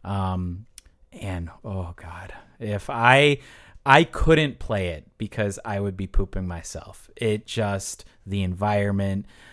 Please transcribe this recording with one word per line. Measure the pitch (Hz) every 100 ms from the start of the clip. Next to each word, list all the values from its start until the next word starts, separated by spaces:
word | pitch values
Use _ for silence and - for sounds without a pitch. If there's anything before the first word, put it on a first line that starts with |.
Um, | 95 98 95 92 90 87 110 - _ _ _
and, | - 101 92 85 -
oh, | 117 98 87 85
God, | 85 85 90 - - _
if | 107 104 -
I, | 127 117 135 147 139 - - - -
I | 139 139
couldn't | 165 - - 160 147 -
play | - 107 92
it | 78 - _
because | 107 - 104 95
I | - 101
would | 101 95
be | 95
pooping | - 98 95 92
myself. | 85 - - - - - -
It | 113 107 -
just, | - 104 98 - - - _
the | - 98
environment, | 92 90 101 104 101 98 98 98 - - -